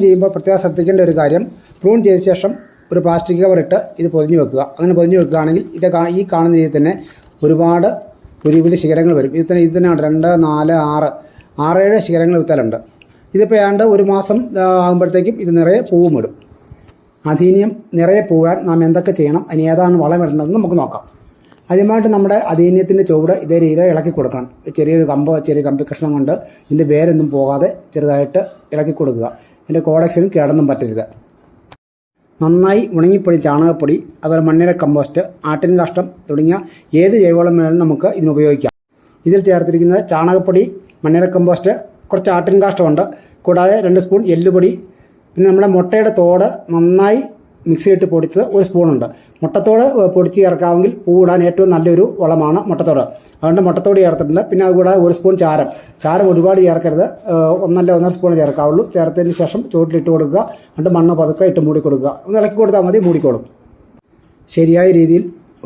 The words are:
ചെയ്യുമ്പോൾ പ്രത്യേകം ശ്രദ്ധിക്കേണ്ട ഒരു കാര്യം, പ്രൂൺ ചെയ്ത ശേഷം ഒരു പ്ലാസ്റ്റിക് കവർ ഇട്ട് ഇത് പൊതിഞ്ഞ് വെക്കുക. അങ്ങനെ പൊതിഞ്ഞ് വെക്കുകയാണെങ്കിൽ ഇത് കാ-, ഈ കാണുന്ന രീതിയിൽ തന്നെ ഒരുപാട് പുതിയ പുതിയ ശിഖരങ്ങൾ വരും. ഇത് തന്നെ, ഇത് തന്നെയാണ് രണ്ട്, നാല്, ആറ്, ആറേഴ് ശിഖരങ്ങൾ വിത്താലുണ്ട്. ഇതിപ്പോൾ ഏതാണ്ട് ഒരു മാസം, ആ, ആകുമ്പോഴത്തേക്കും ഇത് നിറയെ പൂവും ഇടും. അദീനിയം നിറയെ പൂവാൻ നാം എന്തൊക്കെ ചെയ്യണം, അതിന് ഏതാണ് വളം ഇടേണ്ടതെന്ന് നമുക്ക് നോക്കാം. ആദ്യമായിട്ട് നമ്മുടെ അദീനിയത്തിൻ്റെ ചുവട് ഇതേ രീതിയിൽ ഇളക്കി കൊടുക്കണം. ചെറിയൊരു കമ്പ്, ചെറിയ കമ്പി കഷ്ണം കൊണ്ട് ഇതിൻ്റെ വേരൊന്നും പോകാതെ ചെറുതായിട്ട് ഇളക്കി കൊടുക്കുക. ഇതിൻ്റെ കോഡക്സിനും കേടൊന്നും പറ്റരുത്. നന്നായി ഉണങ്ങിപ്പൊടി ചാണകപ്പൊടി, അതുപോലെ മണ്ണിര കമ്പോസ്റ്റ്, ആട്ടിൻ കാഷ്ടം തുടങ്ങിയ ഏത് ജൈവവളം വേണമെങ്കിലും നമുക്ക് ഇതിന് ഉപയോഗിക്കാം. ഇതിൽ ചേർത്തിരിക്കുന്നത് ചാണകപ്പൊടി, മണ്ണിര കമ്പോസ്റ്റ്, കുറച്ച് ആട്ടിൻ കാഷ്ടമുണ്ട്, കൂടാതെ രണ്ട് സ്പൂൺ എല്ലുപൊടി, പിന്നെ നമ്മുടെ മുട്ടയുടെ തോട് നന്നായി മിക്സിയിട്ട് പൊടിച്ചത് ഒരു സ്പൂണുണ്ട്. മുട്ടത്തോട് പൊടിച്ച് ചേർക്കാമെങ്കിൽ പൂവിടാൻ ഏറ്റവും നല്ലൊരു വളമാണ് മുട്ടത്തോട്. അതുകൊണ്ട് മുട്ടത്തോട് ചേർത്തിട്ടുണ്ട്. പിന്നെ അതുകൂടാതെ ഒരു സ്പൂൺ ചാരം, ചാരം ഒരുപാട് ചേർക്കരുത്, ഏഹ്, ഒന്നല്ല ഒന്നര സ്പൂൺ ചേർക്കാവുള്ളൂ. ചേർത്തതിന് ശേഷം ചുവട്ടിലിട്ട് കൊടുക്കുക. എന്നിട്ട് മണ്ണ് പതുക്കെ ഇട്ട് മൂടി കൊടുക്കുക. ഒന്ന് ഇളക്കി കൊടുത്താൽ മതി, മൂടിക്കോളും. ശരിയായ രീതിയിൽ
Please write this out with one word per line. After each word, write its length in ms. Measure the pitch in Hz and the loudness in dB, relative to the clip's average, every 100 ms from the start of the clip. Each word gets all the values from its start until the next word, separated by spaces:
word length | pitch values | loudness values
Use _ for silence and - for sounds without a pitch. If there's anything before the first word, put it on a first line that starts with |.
ചെയ്യുമ്പോൾ 280 | 196 185 196 | 4 2 0
പ്രത്യേകം 260 | 190 190 190 | -2 -2 -2
ശ്രദ്ധിക്കേണ്ട 380 | 190 156 170 190 175 | -2 -2 0 2 2
ഒരു 80 | 160 | 0
കാര്യം, 220 | 147 165 233 - _ _ | 0 -2 -4 -12 _ _
പ്രൂൺ 180 | 185 233 202 | 0 2 2
ചെയ്ത 140 | 180 185 | 2 2
ശേഷം 240 | 185 196 - - _ - | 0 -2 -6 -16 _ -6
ഒരു 80 | 175 | -2
പ്ലാസ്റ്റിക് 360 | 165 170 165 170 | 0 -2 -2 0
കവർ 140 | 190 180 | 2 2
ഇട്ട് 160 | 147 208 - - | 0 -2 -4 -6
ഇത് 80 | 165 | -4
പൊതിഞ്ഞ് 240 | 160 151 170 | -2 0 0
വെക്കുക. 220 | 135 127 143 - | 0 -2 -6 -2
അങ്ങനെ 160 | 170 175 | 0 2
പൊതിഞ്ഞ് 200 | 170 185 | 2 2
വെക്കുകയാണെങ്കിൽ 440 | 151 160 156 170 - 165 | 0 0 0 -2 -4 -4
ഇത് 80 | 180 | -2
കാ-, 140 | 175 170 180 | 0 -2 -2
ഈ 40 | 190 | -2
കാണുന്ന 240 | 165 170 165 | 0 2 2
രീതിയിൽ 140 | 160 151 | 0 0
തന്നെ 160 | 151 190 - - - - | -2 -2 -10 -20 -20 -4
ഒരുപാട് 440 | 151 160 165 170 196 - - - - - | 0 2 2 2 0 -2 -12 -20 -20 -6
പുതിയ 180 | 151 160 | 0 2
പുതിയ 140 | 165 175 | 2 0
ശിഖരങ്ങൾ 320 | 156 160 165 165 | 0 0 2 0
വരും. 140 | 135 156 | -2 -4
ഇത് 80 | 165 | -2
തന്നെ, 120 | 175 165 | 0 0
ഇത് 60 | 175 | 2
തന്നെയാണ് 240 | 175 160 151 | 0 0 0
രണ്ട്, 200 | 156 165 175 156 | 0 0 2 2
നാല്, 300 | 151 156 165 151 | 0 0 0 0
ആറ്, 160 | 151 151 - - _ - - 151 | -2 -4 -6 -16 _ -16 -6 -2
ആറേഴ് 320 | 180 196 220 170 | 0 2 0 0
ശിഖരങ്ങൾ 300 | 170 170 175 | 0 0 0
വിത്താലുണ്ട്. 360 | 165 147 113 113 - _ _ _ _ | 0 -2 -2 -6 -12 _ _ _ _
ഇതിപ്പോൾ 220 | 190 208 220 | -2 2 2
ഏതാണ്ട് 240 | 202 202 226 | 2 2 2
ഒരു 100 | 202 196 | 2 2
മാസം, 260 | 196 190 214 247 196 | 0 -2 -4 -4 -2
ആ, 40 | 185 185 180 | 0 2 2
ആകുമ്പോഴത്തേക്കും 500 | 180 175 180 180 226 | 0 0 0 -2 -4
ഇത് 100 | 185 165 | -2 0
നിറയെ 220 | 165 208 247 | 2 2 0
പൂവും 240 | 175 175 143 | 0 2 0
ഇടും. 140 | 110 - _ _ - - _ _ _ _ | -4 -10 _ _ -20 -20 _ _ _ _
അദീനിയം 460 | 156 156 180 196 214 220 - 170 | -4 0 2 2 0 -4 -8 -2
നിറയെ 240 | 170 202 180 | 2 2 2
പൂവാൻ 280 | 165 165 185 185 | 0 2 0 -2
നാം 100 | 165 160 | 0 2
എന്തൊക്കെ 260 | 165 180 185 | 0 0 -2
ചെയ്യണം, 220 | 147 160 - | 0 -2 -4
അതിന് 160 | 160 160 | -4 0
ഏതാണ് 240 | 165 180 175 | 0 2 2
വളം 160 | 151 175 | 0 0
ഇടേണ്ടതെന്ന് 320 | 165 151 151 214 | -2 -2 -2 -2
നമുക്ക് 200 | 185 175 | -2 -2
നോക്കാം. 220 | 131 - - _ _ _ _ _ - | -4 -8 -16 _ _ _ _ _ -4
ആദ്യമായിട്ട് 380 | 180 208 220 220 | 0 2 0 0
നമ്മുടെ 220 | 208 196 208 - | 0 0 0 -2
അദീനിയത്തിൻ്റെ 520 | 165 175 180 185 190 185 | 0 2 2 2 0 0
ചുവട് 240 | 156 160 190 | 0 0 -2
ഇതേ 120 | 151 170 | -2 0
രീതിയിൽ 180 | 165 156 180 | 0 2 0
ഇളക്കി 200 | 160 160 151 | 0 -2 -4
കൊടുക്കണം. 300 | 127 127 123 - - 156 | -4 -6 -12 -16 -12 -4
ചെറിയൊരു 280 | 151 165 151 | 0 0 0
കമ്പ്, 200 | 143 147 160 147 | 0 -2 -2 -2
ചെറിയ 160 | 147 143 | -2 -2
കമ്പി 180 | 143 139 | -4 -6
കഷ്ണം 200 | 143 156 143 | -6 -4 -2
കൊണ്ട് 160 | 135 175 - - | -2 -4 -8 -20
ഇതിൻ്റെ 220 | - 151 147 | -4 -2 0
വേരൊന്നും 380 | 147 170 160 147 | 0 2 0 0
പോകാതെ 340 | 139 135 139 175 - - | -2 -2 -2 -2 -4 -12
ചെറുതായിട്ട് 480 | 156 147 143 143 - - - - | -4 -2 -2 -2 -4 -6 -10 -10
ഇളക്കി 200 | 151 151 - | -6 -4 -4
കൊടുക്കുക. 280 | 143 117 117 - _ _ | -4 -4 -6 -10 _ _
ഇതിൻ്റെ 180 | - 160 156 | -6 -4 0
കോഡക്സിനും 420 | 160 170 170 190 | 0 0 0 0
കേടൊന്നും 320 | 175 143 156 147 | 0 0 2 0
പറ്റരുത്. 340 | 135 123 110 107 - _ _ _ _ _ - _ _ _ _ _ - | -2 -6 -8 -10 -14 _ _ _ _ _ -20 _ _ _ _ _ -4
നന്നായി 420 | 160 175 190 202 240 170 | 0 2 2 2 0 0
ഉണങ്ങിപ്പൊടി 420 | 170 196 185 170 147 | 2 2 2 0 0
ചാണകപ്പൊടി, 500 | 143 165 165 143 165 - - | 0 0 0 -2 -2 -4 -10
അതുപോലെ 200 | 156 160 160 | -4 0 2
മണ്ണിര 220 | 160 175 175 | 2 2 0
കമ്പോസ്റ്റ്, 420 | 151 147 139 165 190 - - | 0 0 -2 -4 -6 -8 -6
ആട്ടിൻ 200 | 151 175 180 | -4 0 0
കാഷ്ടം 260 | 165 - 147 - - | 0 -4 -6 -8 -8
തുടങ്ങിയ 300 | 147 156 185 175 - _ 151 | -2 0 -2 -6 -20 _ 0
ഏത് 140 | 185 226 | 2 4
ജൈവവളം 340 | 180 170 175 170 | 2 2 2 2
വേണമെങ്കിലും 260 | 160 170 | 0 0
നമുക്ക് 260 | 165 147 190 - | 0 0 -2 -2
ഇതിന് 140 | 156 | -2
ഉപയോഗിക്കാം. 400 | 147 151 139 131 - _ _ _ _ 165 | 2 2 0 -2 -8 _ _ _ _ 0
ഇതിൽ 140 | 196 190 | 0 2
ചേർത്തിരിക്കുന്നത് 540 | 180 170 165 170 190 190 | 0 2 0 2 0 0
ചാണകപ്പൊടി, 520 | 160 165 185 185 185 208 - - _ | -2 0 0 2 0 0 -4 -20 _
മണ്ണിര 220 | 160 165 180 180 | 0 0 2 0
കമ്പോസ്റ്റ്, 380 | 175 175 185 220 - _ - | 0 0 -2 -4 -6 _ -6
കുറച്ച് 220 | 190 185 175 | -4 -2 -2
ആട്ടിൻ 200 | 180 190 | 0 2
കാഷ്ടമുണ്ട്, 420 | 196 190 165 151 190 - - _ - | 2 0 0 0 -2 -8 -20 _ -2
കൂടാതെ 300 | 175 185 220 | 0 2 2
രണ്ട് 160 | 190 185 | 2 0
സ്പൂൺ 180 | 185 196 202 | 2 0 0
എല്ലുപൊടി, 380 | 165 180 180 180 - - _ _ _ _ | 0 2 2 2 -2 -12 _ _ _ _
പിന്നെ 120 | - 190 | -2 2
നമ്മുടെ 180 | 190 196 185 | 2 2 2
മുട്ടയുടെ 340 | 180 220 214 208 | 0 0 0 2
തോട് 300 | 175 180 185 - - | 2 2 0 -4 -6
നന്നായി 480 | 170 170 180 196 226 277 - _ _ - | 0 2 2 2 0 -4 -14 _ _ -4
മിക്സിയിട്ട് 360 | 160 196 190 175 | -2 0 0 0
പൊടിച്ചത് 320 | 165 160 185 247 | -2 -2 -2 -2
ഒരു 100 | 196 185 | 0 0
സ്പൂണുണ്ട്. 360 | 175 170 135 117 - _ - | 0 0 0 -4 -12 _ -8
മുട്ടത്തോട് 400 | 160 320 233 220 262 269 185 | -4 -2 2 2 2 2 0
പൊടിച്ച് 240 | 185 175 196 | 2 0 2
ചേർക്കാമെങ്കിൽ 480 | 190 175 175 170 185 - | 0 0 0 0 0 -2
പൂവിടാൻ 360 | - 180 180 180 175 | 0 2 4 2 2
ഏറ്റവും 200 | 175 190 | 2 2
നല്ലൊരു 300 | 170 165 170 226 - | 2 2 2 2 0
വളമാണ് 380 | 165 160 151 170 214 | -2 0 0 -2 -2
മുട്ടത്തോട്. 320 | 160 156 139 127 - _ _ | -4 0 0 -2 -8 _ _
അതുകൊണ്ട് 240 | 160 175 180 | -2 0 0
മുട്ടത്തോട് 320 | 170 202 196 | 0 0 2
ചേർത്തിട്ടുണ്ട്. 380 | 180 - 147 165 - | 2 0 -2 -2 -2
പിന്നെ 120 | 190 190 | 0 0
അതുകൂടാതെ 300 | 185 185 190 | 2 2 2
ഒരു 100 | 170 170 | 2 0
സ്പൂൺ 160 | 190 180 | 0 0
ചാരം, 260 | 165 151 - - - - | 0 0 -4 -8 -20 -8
ചാരം 240 | 156 180 196 | -4 0 2
ഒരുപാട് 280 | 175 175 190 185 | 2 2 2 2
ചേർക്കരുത്, 380 | 165 165 151 202 - 214 | 2 -2 -2 -2 -6 -4
ഏഹ്, 200 | 165 160 175 185 | -2 0 0 -2
ഒന്നല്ല 260 | 175 175 170 | 0 2 2
ഒന്നര 140 | 180 175 | 0 -2
സ്പൂൺ 180 | 180 165 | -2 0
ചേർക്കാവുള്ളൂ. 440 | 147 139 147 160 220 | 0 0 0 0 -2
ചേർത്തതിന് 420 | 185 160 170 175 175 | -2 -4 -2 -4 -2
ശേഷം 220 | 170 202 254 | -4 -6 -4
ചുവട്ടിലിട്ട് 380 | 170 165 165 147 | -2 -2 -2 -2
കൊടുക്കുക. 280 | 160 151 175 - - - | -2 0 -2 -4 -10 -16
എന്നിട്ട് 200 | - 165 170 | -6 -2 0
മണ്ണ് 180 | 165 160 | 0 0
പതുക്കെ 260 | 156 156 190 | -2 0 0
ഇട്ട് 100 | 175 151 | 0 0
മൂടി 140 | 151 151 | 0 -2
കൊടുക്കുക. 260 | 139 135 131 - | -2 -4 -8 -4
ഒന്ന് 140 | 214 | -2
ഇളക്കി 180 | 214 208 | -2 0
കൊടുത്താൽ 220 | 214 202 185 | 0 2 0
മതി, 120 | 214 180 | 0 2
മൂടിക്കോളും. 380 | 165 143 117 - _ _ _ _ _ _ _ _ _ _ | 0 0 -2 -6 _ _ _ _ _ _ _ _ _ _
ശരിയായ 400 | - 165 170 185 170 | -2 2 4 4 4
രീതിയിൽ 260 | 165 170 175 - _ _ | 4 2 0 -10 _ _